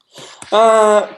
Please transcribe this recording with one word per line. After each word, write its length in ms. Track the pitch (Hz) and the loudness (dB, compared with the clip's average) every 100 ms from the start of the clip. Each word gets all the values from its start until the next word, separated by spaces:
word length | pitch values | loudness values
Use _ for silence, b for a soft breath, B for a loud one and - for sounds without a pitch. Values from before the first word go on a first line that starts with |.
| B B B B - | B B B B -6
Ah, 560 | 208 226 220 214 214 196 | 0 2 2 2 0 -2